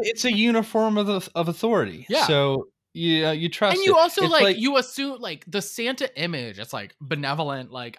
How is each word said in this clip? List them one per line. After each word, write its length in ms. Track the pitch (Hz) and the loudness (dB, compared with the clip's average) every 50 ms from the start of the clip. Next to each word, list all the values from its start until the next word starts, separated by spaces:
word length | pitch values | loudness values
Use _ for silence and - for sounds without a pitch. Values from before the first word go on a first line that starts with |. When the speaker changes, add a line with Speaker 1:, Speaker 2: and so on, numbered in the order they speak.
Speaker 1:
it's 240 | 226 208 233 220 - | -4 -4 -4 -2 -2
a 80 | 247 220 | 0 2
uniform 640 | 202 220 240 233 226 214 - - 220 220 220 214 208 | 2 2 4 2 2 0 0 0 2 2 2 2 0
of, 300 | 208 202 202 190 185 - - | 0 0 -2 -2 -4 -4 -4
of 120 | 165 170 165 | -2 -2 -2
authority. 560 | 165 - - 226 233 185 123 98 82 98 131 - | -2 -2 0 2 2 2 0 0 -4 -12 -6 -2
Speaker 2:
Yeah. 180 | 214 311 302 | 0 2 2
Speaker 1:
So 400 | - 151 143 139 139 135 135 - - _ _ _ _ _ | 4 4 2 2 2 0 -2 -4 -8 _ _ _ _ _
you, 340 | 165 165 170 160 160 160 156 | -4 0 0 2 2 2 0
uh, 20 | 156 | 0
you 160 | 156 165 165 | -2 -4 -6
trust 280 | - - 214 202 349 | -2 0 2 2 2
Speaker 2:
And 80 | 370 392 | 2 4
you 100 | 381 359 | 6 6
Speaker 1:
it. 40 | 320 | 6
Speaker 2:
also, 220 | 330 349 - 392 381 | 6 4 4 0 2
Speaker 1:
It's 80 | 339 330 | 4 4
Speaker 2:
like, 100 | 302 240 | 6 6
Speaker 1:
like 160 | 196 190 220 | 4 4 2
Speaker 2:
you 180 | 220 277 277 | 0 2 2
assume, 440 | 262 247 - - - 277 277 269 240 | 2 0 0 -6 -6 -6 -6 -6 -8
like, 240 | 240 190 160 - - | -8 -10 -10 -10 -12
the 160 | 180 151 202 190 | -6 -6 -6 -6
Santa 480 | - - - 233 240 262 254 277 - - 135 | -4 -6 -6 -4 -4 -4 -4 -6 -6 -4 -6
image, 380 | 160 175 165 135 120 113 98 98 | -4 -4 -4 -6 -6 -8 -10 -12
it's, 140 | 110 - - | -12 -10 -8
like, 240 | 117 101 98 - _ | -10 -10 -12 -16 _
benevolent, 680 | 147 131 160 143 143 135 143 156 160 143 139 131 127 - | -8 -6 -6 -4 -2 -4 -2 -2 -2 -4 -4 -6 -8 -12
like, 260 | 123 127 123 120 110 | -12 -12 -12 -12 -12